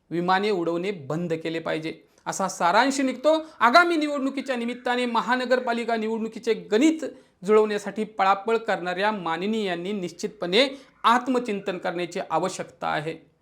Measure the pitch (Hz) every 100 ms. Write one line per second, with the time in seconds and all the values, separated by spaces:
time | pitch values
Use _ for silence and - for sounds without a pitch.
0 | - 165 175 190 208 196 165 170 190 190
1 | 131 156 175 160 165 165 165 160 160 -
2 | _ _ - 160 190 - 170 196 269 269
3 | 262 254 302 311 311 - 226 294 349 330
4 | 294 285 269 277 254 247 233 247 254 247
5 | 247 233 190 254 247 247 233 233 226 226
6 | 220 226 220 220 233 208 170 214 311 320
7 | 254 - _ _ 185 214 214 202 202 196
8 | 214 - 190 196 214 226 220 190 175 175
9 | 202 214 170 165 196 220 202 170 175 208
10 | 175 - 208 - 175 190 277 269 - _
11 | 214 247 247 247 247 202 190 180 185 170
12 | 175 185 - 160 180 180 165 - 165 156
13 | 151 160 _ _